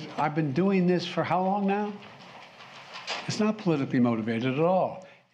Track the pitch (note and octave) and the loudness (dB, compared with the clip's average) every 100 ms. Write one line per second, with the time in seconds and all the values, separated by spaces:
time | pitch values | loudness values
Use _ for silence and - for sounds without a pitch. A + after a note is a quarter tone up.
0 | D#3 - D3 D3+ D#3 C3 G3 F#3+ F3+ F3+ | -4 -2 0 0 0 2 2 4 4 2
1 | F3 - C#3+ E3+ F#3+ G3+ G3 G3+ G#3 G3+ | 0 -2 0 2 2 0 0 0 -2 -6
2 | - - - - - - - - - - | -16 -20 -20 -20 -20 -20 -20 -20 -18 -14
3 | - - - - G#3+ G#3+ F3+ D3 C3+ C#3 | -10 -8 -6 0 0 2 0 2 2 2
4 | A#2+ A2+ G#2+ A2+ B2+ C3 E3 F#3 C3 - | 4 2 0 -2 0 2 2 4 2 -4
5 | - - _ | -14 -20 _